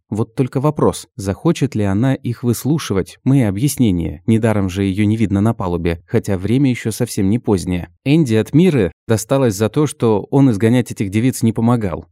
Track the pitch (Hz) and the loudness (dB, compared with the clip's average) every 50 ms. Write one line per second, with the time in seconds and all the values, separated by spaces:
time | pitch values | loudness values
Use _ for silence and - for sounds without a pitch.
0 | _ - 110 101 113 - _ - 131 127 - 135 131 151 147 - 135 98 85 - | _ -6 -4 -4 -4 -4 _ -4 -4 -2 -2 -2 -2 -2 0 0 0 0 0 -2
1 | - - _ - 98 98 95 - - 160 170 - 147 123 - 107 104 98 95 104 | -8 -16 _ -8 -6 -6 -4 -2 -2 -2 0 0 -2 -2 -2 -2 -2 -2 0 0
2 | 123 135 135 - - 120 120 - - 120 110 - - 127 165 147 - - 101 95 | 0 0 -2 -2 -4 -8 -8 -4 -2 -2 -2 -2 -2 -2 -2 -2 -2 -4 -4 -4
3 | 85 - - - - 127 135 139 120 101 95 101 135 147 - - 127 107 92 85 | -4 -6 -8 -6 -2 0 2 2 2 0 0 0 -2 -2 0 0 2 2 2 0
4 | 82 82 80 82 92 110 113 110 117 113 104 104 98 92 87 98 98 98 92 101 | -2 -4 -8 -4 0 0 2 2 2 2 0 0 -2 -2 -2 -2 -2 0 0 0
5 | 107 101 110 110 113 92 98 98 101 113 117 - 101 90 87 85 82 87 82 85 | 0 0 2 0 0 2 2 2 2 2 0 -2 -2 -4 -2 -2 -2 -2 -2 -4
6 | - - - 110 - 110 98 90 92 98 117 135 143 131 120 - - 113 - - | -4 -4 -2 -2 -2 -2 -4 -2 -2 0 0 2 2 0 0 -2 -4 -6 -4 -4
7 | 120 - - 110 98 95 110 - - - 104 90 82 92 90 87 82 - _ _ | -6 -4 -2 -2 0 0 0 0 0 0 0 0 0 -2 -4 -4 -6 -10 _ _
8 | - 135 147 170 156 120 110 110 107 - - 147 185 190 156 123 95 80 - _ | -2 2 2 2 4 2 2 0 2 2 4 4 4 4 4 2 0 0 -2 _
9 | _ - 113 101 - - 135 135 135 117 95 95 110 107 - 147 151 135 - - | _ -2 -2 -2 0 0 0 2 2 2 0 0 -2 0 0 0 -2 -2 -2 -2
10 | 123 113 107 98 95 - - 139 139 131 110 95 107 110 120 127 - - 101 - | 0 0 0 0 -2 0 2 4 4 4 4 2 2 2 2 2 0 -2 -4 -6
11 | 110 95 98 110 120 131 - - - 113 - 120 113 117 123 117 104 90 78 82 | -4 -2 -2 0 0 0 0 0 0 0 0 0 0 0 0 0 -2 -4 -6 -8
12 | - - | -10 -10